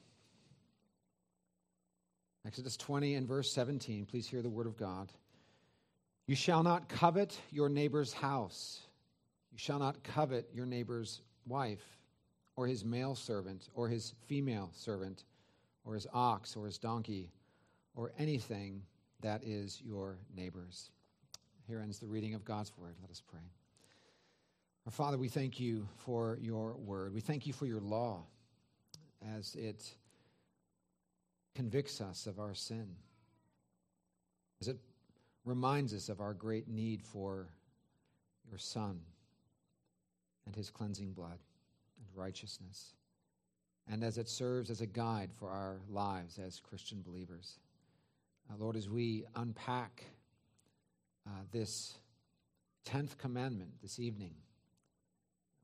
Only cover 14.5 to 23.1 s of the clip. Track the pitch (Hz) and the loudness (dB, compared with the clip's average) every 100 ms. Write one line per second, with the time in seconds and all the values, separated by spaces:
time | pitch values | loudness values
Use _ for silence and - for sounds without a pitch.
14.5 | 113 92 80 - 101 95 92 - _ _ | 2 0 -4 -2 0 -2 -6 -14 _ _
15.5 | _ _ _ 107 107 98 123 123 107 - | _ _ _ -4 -4 0 6 6 6 2
16.5 | 110 104 92 117 117 110 98 87 - _ | -6 -4 -4 -2 0 0 -4 -6 -12 _
17.5 | _ _ _ _ - 117 - 151 139 - | _ _ _ _ -6 -6 0 2 2 0
18.5 | 104 98 98 98 _ _ - 107 110 113 | -4 -4 -6 -10 _ _ -6 -2 0 0
19.5 | 104 101 - - 104 95 92 101 92 90 | -2 -2 -6 -6 -4 -4 -6 -10 -8 -6
20.5 | 90 90 87 - - _ _ _ - _ | -6 -10 -12 -16 -20 _ _ _ -20 _
21.5 | - 107 113 107 98 110 107 107 110 101 | -18 -8 -6 -4 -6 -4 0 0 -2 -2
22.5 | 107 104 - 85 85 90 | -2 -2 -8 -14 -14 -14